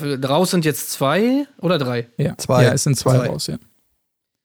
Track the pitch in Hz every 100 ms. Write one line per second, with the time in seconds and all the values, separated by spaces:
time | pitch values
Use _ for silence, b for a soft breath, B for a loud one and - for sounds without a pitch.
0 | 147 135 135 147 180 185 156 143 - -
1 | 135 165 233 262 285 _ 170 175 127 120
2 | 117 - 151 - - 127 123 143 - 127
3 | - 127 123 131 - 156 - _ _ _
4 | _ _ _ _